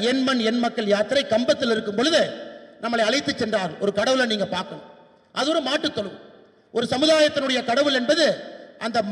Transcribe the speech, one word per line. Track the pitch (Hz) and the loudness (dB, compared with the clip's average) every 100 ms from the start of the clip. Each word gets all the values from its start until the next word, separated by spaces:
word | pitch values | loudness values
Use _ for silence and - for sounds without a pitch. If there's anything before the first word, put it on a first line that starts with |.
| 220 | 0
என் | 262 | 0
மண் | 262 247 220 | 0 0 0
என் | 240 | 0
மக்கள் | 233 226 208 | -2 -2 0
யாத்திரை | 202 214 277 269 | 0 2 -2 0
கம்பத்தில் | 220 247 285 240 | 2 2 0 0
இருக்கும் | 226 220 202 | 0 -2 0
பொழுது | 285 320 180 - - - - - | 2 2 2 -4 -12 -16 -20 -10
நம்மளை | 226 233 214 | -4 0 2
அழைத்து | 277 277 - | 0 -2 -4
சென்றார். | 226 208 185 - | -2 -2 -2 -2
ஒரு | 202 202 | -2 0
கடவுளை | 233 262 233 | 2 2 2
நீங்க | 214 185 180 | 0 -2 -4
பார்க்கணும். | 185 156 - - - _ _ 196 | -8 -12 -16 -20 -20 _ _ -2
அது | 277 | 0
ஒரு | 330 262 | 0 0
மாட்டுத் | 302 302 - | -2 -2 -4
தொழுவு. | 196 - - - - _ _ | -8 -12 -20 -20 -20 _ _
ஒரு | 226 240 | -4 -2
சமுதாயத்தினுடைய | 254 311 311 302 302 269 254 233 | 2 4 6 4 2 0 -2 0
கடவுள் | 240 294 262 | 2 2 2
என்பது | 247 320 277 180 - - - - 226 | 2 4 2 0 -8 -16 -18 -10 -4
அந்த | 226 202 | -2 -2